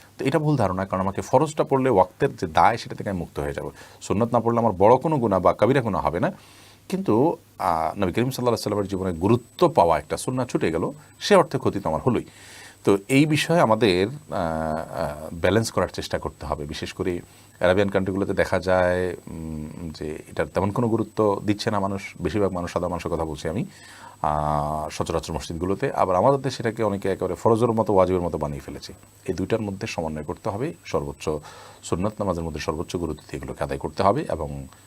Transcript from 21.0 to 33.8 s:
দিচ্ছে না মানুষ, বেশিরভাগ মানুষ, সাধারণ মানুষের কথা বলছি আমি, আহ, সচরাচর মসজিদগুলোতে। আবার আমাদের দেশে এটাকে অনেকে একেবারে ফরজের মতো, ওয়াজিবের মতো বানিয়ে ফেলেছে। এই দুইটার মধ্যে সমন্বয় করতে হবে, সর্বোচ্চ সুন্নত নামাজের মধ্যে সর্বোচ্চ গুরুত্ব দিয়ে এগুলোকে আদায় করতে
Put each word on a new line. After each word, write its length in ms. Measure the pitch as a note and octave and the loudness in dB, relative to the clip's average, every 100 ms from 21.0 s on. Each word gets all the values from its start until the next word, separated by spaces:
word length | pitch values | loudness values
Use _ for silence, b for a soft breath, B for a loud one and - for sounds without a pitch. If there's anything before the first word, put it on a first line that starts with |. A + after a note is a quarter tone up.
| G#2+ - G#2+ G2 G2 | -2 0 2 2 0
দিচ্ছে 260 | G#2 A#2 | -2 -2
না 80 | G#2 | -2
মানুষ, 340 | G2 G2 - - | -2 -4 -8 -6
বেশিরভাগ 300 | E2+ G#2 F#2+ | -4 0 0
মানুষ, 220 | F2+ F2 | 0 -4
সাধারণ 160 | - F2 | -4 -2
মানুষের 220 | F2 E2+ | -4 -4
কথা 140 | D#2+ D#2+ | -4 -4
বলছি 240 | D2 E2 | -6 -4
আমি, 160 | F#2 F#3+ B B B B B | -4 -6 B B B B B
আহ, 680 | D#2 D2+ D2+ D2+ D2 D#2 D#2 | -2 0 0 0 0 -4 -6
সচরাচর 440 | - F2 E2 E2 | -6 -4 -2 -4
মসজিদগুলোতে। 580 | D#2 - E2 F2+ G2 C#3 | -6 -6 -4 -4 -2 -2
আবার 240 | - F#2+ F#2 | 0 2 4
আমাদের 260 | A#2+ C#3 | 4 4
দেশে 220 | C3 - | 0 -4
এটাকে 200 | A#2 A2+ | -4 -2
অনেকে 280 | G#2+ G2 G2 | -2 0 -2
একেবারে 240 | F2+ F#2 F2 | -2 -2 0
ফরজের 360 | A2 A2 A#2 | 2 4 4
মতো, 220 | A2 G#2+ | 2 4
ওয়াজিবের 280 | G2 F2+ F#2 | 4 4 2
মতো 160 | F2 E2 | 0 -2
বানিয়ে 240 | D2 C#2 | -4 -6
ফেলেছে। 320 | - C#2+ - - - - - | -10 -14 -14 -18 -20 -10 -6
এই 80 | |
দুইটার 280 | F2+ F#2 A2 | -4 -2 -2
মধ্যে 260 | G#2 F#2+ A2 | -2 -6 -6
সমন্বয় 360 | - D#2+ D2+ | -6 -6 -6
করতে 260 | D2+ E2 A2+ | -8 -6 -6
হবে, 240 | G2+ D3 F3 - | -4 -6 -8 -6
সর্বোচ্চ 440 | D#2+ C#2+ C#2+ - D2+ B B B B | -4 -4 -6 -4 -4 B B B B
সুন্নত 300 | - E2+ G2+ - | -6 -2 -2 -2
নামাজের 240 | G2+ E2+ | -4 -2
মধ্যে 160 | E2 D2+ | -4 -4
সর্বোচ্চ 360 | - D#2+ E2+ F2+ | -4 -4 -4 -4
গুরুত্ব 280 | E2 C#2+ | -4 -6
দিয়ে 140 | - C#2+ | -10 -10
এগুলোকে 260 | C2 - | -10 -8
আদায় 160 | D2 | -6
করতে 240 | C#2 | -4